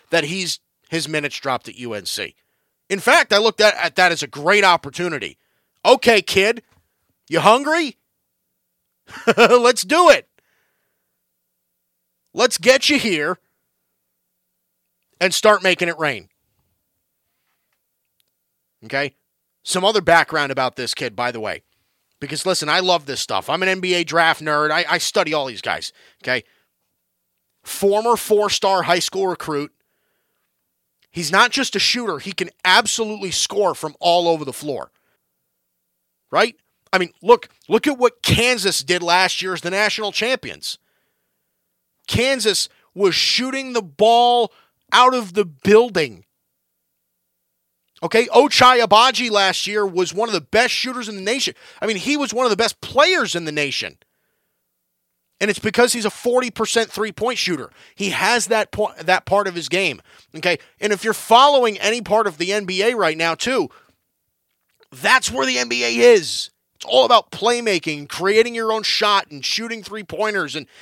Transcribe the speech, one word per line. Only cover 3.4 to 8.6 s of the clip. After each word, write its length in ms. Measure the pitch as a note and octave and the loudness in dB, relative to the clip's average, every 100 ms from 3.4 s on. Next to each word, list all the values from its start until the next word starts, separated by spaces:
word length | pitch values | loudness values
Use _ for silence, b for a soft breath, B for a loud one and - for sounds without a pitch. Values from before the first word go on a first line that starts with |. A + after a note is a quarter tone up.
| A3 - | 2 2
at, 140 | G#3+ F3+ | 2 2
at 200 | E3+ - | -2 2
that 160 | F3+ | 2
as 100 | E3 | 2
a 40 | C#3 | -6
great 380 | C#3+ D3+ G#3 | -6 0 4
opportunity. 720 | G3 E3+ C#3 C3 F3 D3 F2 - _ _ _ _ | 4 2 0 -8 -6 -6 -10 -14 _ _ _ _
Okay, 380 | G3 B3+ A#3 A3 | 2 4 4 2
kid, 400 | - F#3+ G3+ A#3 - _ _ _ _ _ - | 2 0 0 0 -8 _ _ _ _ _ -6
you 120 | D#3 | 2
hungry? 560 | E3+ A#3+ C#4+ E4 D4+ - _ _ _ _ _ _ | 4 4 2 -2 -2 -8 _ _ _ _ _ _